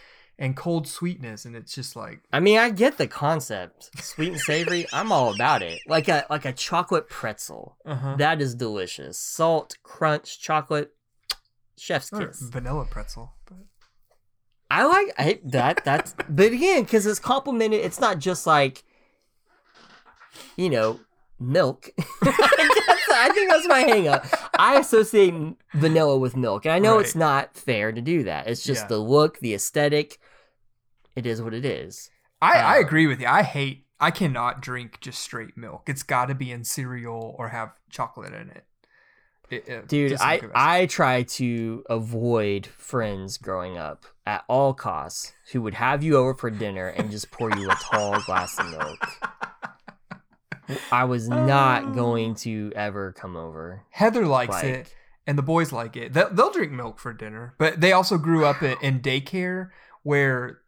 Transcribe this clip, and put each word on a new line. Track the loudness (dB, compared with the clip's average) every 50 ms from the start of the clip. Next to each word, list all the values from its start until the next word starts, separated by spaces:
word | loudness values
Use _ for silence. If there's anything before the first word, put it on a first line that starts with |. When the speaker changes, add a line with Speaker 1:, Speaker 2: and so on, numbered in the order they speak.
| -20 -20 _ _ _ _ _ -8
Speaker 1:
and | -6 -6 -6
cold | -4 -4 -2 -2 -2 -2 -6
sweetness, | -8 -6 -6 -6 -6 -6 -12 -14 -14 -14 -16
and | -16 -16
it's | -18 -16 -14 -12
just | -12 -12 -12 -12
like | -14 -14 -14 -16 -18 _ _ 0
Speaker 2:
I | 4
mean, | 6 6 6 6
I | 4 2
get | 2 2 2 2 2
the | 0 -4
concept. | -4 -2 -2 0 0 0 0 -2 -6 -8 -8 -10 -10 _ _ -20 -20 -18 -16 -14
Sweet | -12 -8 -6 -6 -6 -6
and | -8
savory, | -6 -4 -2 -2 -2 -2 -4 -4 -4 -4
Speaker 1:
<laughs> | -4
Speaker 2:
I'm | -4 -2 2 2
all | 2 2 2 0
about | 0 0 2 2 0 -2
it. | -4 -10 -12 -6
Like | -2 -2 0 2 2
a, | 0 0 0 -2
like | -4 -6 -4
a | -6 -8
chocolate | -8 -6 -4 -2 -2 -2 0 0 -2 -2 -4
pretzel. | -10 -10 -8 -8 -8 -8 -12 -14 -14 -16 -18 -18 _ _ -12
Speaker 1:
Uh-huh. | -8 -8 -6 -6 -4 -2
Speaker 2:
That | 0 2 2 2 0
is | -2 -4 -4
delicious. | -6 -6 -6 -4 -6 -6 -8 -8 -12 -14 -14 -12 -12
Salt, | -10 -8 -4 0 0 2 2 0 -2 -6 -14 _ _
crunch, | -16 -8 -2 0 0 0 -2 -4 -10 -18 -12
chocolate, | -6 -2 -2 -2 -2 -2 -4 -4 -4 -6 _ _ _ _ _ _ _ -14 -14 -14 _ _ _ _ _ _ _
chef's | -16 -8 -4 -4 -4 -4 -6 -8
Speaker 1:
Or | -8 -8 -8
Speaker 2:
kiss. | -10 -12
Speaker 1:
vanilla | -14 -12 -10 -10 -8 -6 -6 -6 -6 -6
pretzel. | -8 -8 -10 -12 -12 -14 -16 -18 -20 -20 -20
But | -20 -20 -20 -20 -20 _ _ _ _ _ _ _ _ _ _ _ _ _ _ _ _ _ _ _ -2
Speaker 2:
I | 0 2 4
like, | 6 6 4 4 2 -2 0
I, | 0 0 0 0 -2
that, | -2 0 2 2 2 2 0 0
that's, | 0 0 0 0 -4 -8 -12 -8
Speaker 1:
<laughs> | -2
Speaker 2:
but | 4 6 6 6 6
again, | 4 2 4 4 4 2
'cause | 4 2 2 2
it's | 2 -2 -2
complimented, | 0 0 0 0 0 -2 0 0 2 2 2 0 0
it's | -2 -2 0
not | 0 0 0 0
just | -2 -2 -4 -2 2
like, | 4 4 6 4 2 0 -6 _ _ _ _ _ _ _ _ _ _ _ _ _ _ _ _ _ _ _ -20 -20 -20 -20 -20 _ _ -20 _ -20 -20 -20 -20 -20 -16 -8
you | -4 -2 0
know, | 2 2 2 2 0 -2 -10 _ _ _ _ _ -16 -10
milk. | -4 0 2 2 2 2 0 -4 -12 -14 -8
<laughs> | -8 -8 -6 -4 0 2
I | 2 4 6 6 6 6 6 4 4 4 4 4
guess, | 4 2 2 4 2 4
I | 4 4 4 4
think | 2 4 4
that's | 4 4 4 4
my | 4 6
hang | 6 6 4 4 4 4
up. | 2 0 0 -2 -4 -4 -4 -2 2 4
I | 4 6 6 6
associate | 4 6 4 4 4 6 6 6 6 6 4
m-, | 0 -6 -8 -10 _ _ _ -2
vanilla | 2 2 4 4 4 4 4 4
with | 2 2 0 -2
milk, | -2 -2 0 -2 -2 0
and | 0 2
I | 4
know | 6 6 6 6
it's | 4 2 0
Speaker 1:
Right. | 0
Speaker 2:
not | 2 2 2 2 0 -4 -10
fair | -10 -4 -2 0 0 0 -2 -4
to | -4
do | -2 0 0 0 0
that. | -2 -4 -6 -4
It's | -4 -6 -4 -4
just | -4 -4 -4 -2
Speaker 1:
Yeah. | -2
Speaker 2:
the | -2 -2
look, | 2 4 6 6 6 4 2 -2
the | -6 -4 -4
aesthetic. | -4 -4 -4 -2 0 0 2 2 0 -2 -2 -8 -20 _ _ _ _ _ _ _ _ _ _ _ _ _ _ _ _ _ _ -10
It | -8 -4
is | -4 -4 -4 -6
what | -8 -6
it | -6 -4
is. | -4 -4 -6 -8 -12 -16 -18 -20 -20 _ _ _ _ _ 0
Speaker 1:
I, | 4 6 6 6
I | 6 6 6 6
Speaker 2:
Um, | 6
Speaker 1:
agree | 4 4 4 4
with | 4 2 0
you. | 0
I | 2 4 4 4
hate, | 2 0 -4 -4 -4 -6 -10 _ _ _ 0
I | 0 0 0
cannot | 0 0 -2 0 -2 -2 -4 -4 -6 -8
drink | -10 -10 -10 -10 -14 -18 -18
just | -16 -14 -12 -12
straight | -12 -10 -10 -12 -12 -12 -14
milk. | -16 -16 -16 -16 -14 -8 -8
It's | -8 -6 -4
gotta | -2 0 0 0 0 -2
be | -6 -6 -8 -10
in | -10 -8
cereal | -8 -6 -6 -8 -8 -8 -10 -10 -10 -10 -10 -10 -10 -10
or | -10 -10 -8
have | -8 -8 -10 -10 -12 _ _ _
chocolate | -10 -8 -8 -8 -8 -14 -18 -16 -16
in | -16 -18 -18
it. | -20 -20 -20 _ _ _ _ _ _ _ _ _ _ _ _ _ _ _ _ -12
It, | -12 -12 -12 -12
it | -14 -14 -8 -2
Speaker 2:
Dude, | 0 0 2 0
Speaker 1:
just | 0 0 0
Speaker 2:
I, | 0 0
Speaker 1:
like | -2 -2
a | -2 0
Speaker 2:
I | 2 4 4 4 4 2
try | 2 2 2 2 2 2 2 0
to | -2 -4 -4 -2 -2 -2 -2 -4 -4 -6 -8 -6 -4
avoid | -4 -4 -4 -4 -4 -2 0 2 2 2 2 2 0 -2 -4
friends | -8 -18 -20 -14 -6 -4 -4 -4 -4 -4 -8 -8 -10 -12 -12
growing | -8 -6 -6 -6 -6 -6 -8
up | -8 -10 -10 -12 -14 _ -20 _ _ -6
at | -6 -6 -4 -4
all | 0 2 2 2 2 0
costs | -2 -6 -6 -6 -6 -6 -8 -10 -12 -12 -14 -16 _ _ -8 -6
who | -4 -4
would | -4 -4
have | -2 -2 0 0 0 2
you | 4 4
over | 4 4 2 -2
for | -4 -6 -8
dinner | -6 -6 -6 -6 -6 -6 -8
and | -8 -6 -6 -6 -6
just | -6 -10 -12 -12 -10
pour | -6 -4 -4
you | -4 -2 -2 -2
a | -2
tall | -2 -4 -4 -2 -2 -2 0 -2 -4
glass | -4 -2 -4 -4 -4 -4 -6 -8
of | -8 -8
milk. | -6 -10 -10 -10 -10 -10 -10 -10 -10 -10 -12 -12 -12 -12 -14 -14 -14 -16 -18 -18 -18 _ _ -20 -20 _ _ -20 -20 -20 _ _ _ _ _ -18 -18 -16 _ -12 -12 -10 -6 -2 0
I | 2 2
was | 2 0 -2 -2 -2
not | 0 2 2 4 4 4 4 4 4 2 -2
Speaker 1:
Oh. | -4
Speaker 2:
going | -4 -2 0 0 0 -2 -2 -4 -6
to | -6 -8 -8 -6 -6 -6 -8 -6
ever | -6 -6 -6 -6 -6 -8 -10 -10
come | -12 -14 -14 -12
over. | -12 -12 -12 -12 -12 -14 -14 -14 -16 -20 _
Speaker 1:
Heather | -2 2 2 2 2 2 0
likes | 2 2 2 2 0 -2
Speaker 2:
Like | -2 -2
Speaker 1:
it, | -2 -4 -6 -8 -14 -20 -20 _ _ -20 _ -6
and | -2 -2
the | 0 0
boys | 2 2 2 2 0 -2
like | -6 -8 -8 -10
it. | -12 -10 -2 2
They'll, | 2 2 2 4
they'll | 2 2 2 2
drink | -2 -4 -4
milk | -6 -8 -10 -10 -12 -12
for | -14 -14 -12
dinner, | -12 -14 -14 -14 -14 -16 -12 -4 -2
but | 0 0 0 4
they | 4 6 6
also | 6 4 2 2 0
grew | 2 2 2 4 4
up | 4 2 2 0
in, | -2 -2 -2
in | -2 -2 -2 0
daycare | -2 -2 -2 -2 -4 -4 -6 -6 -4 -4 -6 -6 -8 -12 _ -20 _ _ _ -12 -4
where | 0 0 2 2 2 0 -2 -4 -8 -12 -16 _